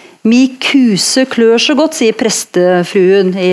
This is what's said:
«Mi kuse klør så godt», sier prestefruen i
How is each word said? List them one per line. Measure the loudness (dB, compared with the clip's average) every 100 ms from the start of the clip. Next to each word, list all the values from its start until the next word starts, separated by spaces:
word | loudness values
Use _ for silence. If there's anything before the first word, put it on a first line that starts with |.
| -20 _
«Mi | 0 2 0 -2
kuse | -2 0 2 0 -2 -2 -2
klør | 0 2 2
så | 0 0
godt», | -2 0
sier | -2 0
prestefruen | -4 -4 -4 -2 0 0 0 0 2 2 0 -2
i | 0